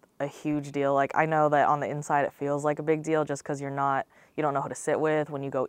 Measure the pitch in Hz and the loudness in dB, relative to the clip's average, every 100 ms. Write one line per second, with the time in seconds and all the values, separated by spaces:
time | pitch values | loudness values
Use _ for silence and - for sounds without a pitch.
0 | _ - 143 - 151 147 143 143 139 139 | _ -8 -8 -6 -4 -2 -4 -2 2 2
1 | 139 - 160 156 151 147 120 147 120 147 | 2 2 2 4 4 6 4 2 0 -4
2 | 143 147 139 - 143 143 147 151 151 156 | -2 0 0 -2 -4 0 0 0 0 0
3 | 156 156 147 143 - 143 139 139 139 135 | 0 0 0 -4 -6 -6 -4 -2 0 0
4 | - - - - 151 139 135 - - 123 | -4 -12 -12 -2 0 0 -4 -6 -2 0
5 | 156 156 147 147 139 135 | 2 0 -2 -4 -4 -4